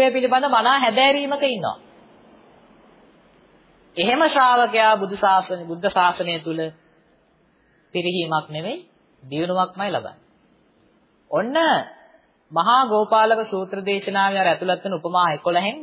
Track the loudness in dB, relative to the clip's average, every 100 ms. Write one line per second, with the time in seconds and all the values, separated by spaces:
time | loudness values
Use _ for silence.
0 | 2 2 2 2 2 2 2 2 2 2
1 | 4 2 -2 -2 -2 -2 -6 -8 -14 -20
2 | -20 _ _ -20 _ _ _ _ _ _
3 | _ _ _ _ _ _ _ _ _ -4
4 | 0 2 2 4 4 4 2 2 4 2
5 | 0 -2 2 2 0 -6 -8 -6 -2 2
6 | 2 0 -4 -6 -6 -6 -6 -10 _ _
7 | _ _ _ _ _ _ _ _ _ -4
8 | -2 -2 -2 -4 -4 -8 -8 -10 -14 _
9 | _ _ -10 -6 -2 -2 -4 -4 -6 -6
10 | -8 -14 _ _ _ _ _ _ _ _
11 | _ _ _ -4 -2 0 2 0 -2 -12
12 | -20 _ _ _ _ -2 2 2 2 0
13 | 2 2 4 2 -2 -6 -6 -6 -4 -4
14 | -2 0 0 2 0 0 -2 -4 -4 -6
15 | -2 0 0 0 -2 0 -2 -4